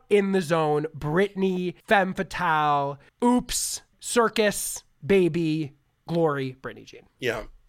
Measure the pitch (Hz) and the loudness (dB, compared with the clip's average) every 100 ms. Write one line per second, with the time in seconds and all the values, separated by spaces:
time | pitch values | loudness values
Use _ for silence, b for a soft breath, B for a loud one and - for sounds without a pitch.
0 | - 208 196 190 151 165 151 151 151 139 | 2 2 4 0 2 2 2 0 -2 -6
1 | 147 165 196 190 190 180 180 - - 208 | -2 0 0 0 -2 -2 -4 -6 0 2
2 | 185 185 185 - 180 156 151 143 139 139 | 2 -4 -8 -4 0 2 2 0 -2 -6
3 | b - 240 247 247 - - - - _ | b -2 2 2 0 -4 -6 -8 -14 _
4 | - 240 220 220 208 196 - - - _ | -4 0 2 2 0 -2 -6 -10 -16 _
5 | 139 196 175 160 160 156 143 - _ _ | 0 2 2 0 -2 -2 -6 -12 _ _
6 | - 170 160 139 131 127 120 110 - - | -6 0 0 0 -6 -8 -14 -14 -18 -20
7 | _ - 127 110 - - | _ -6 -4 -4 -8 -18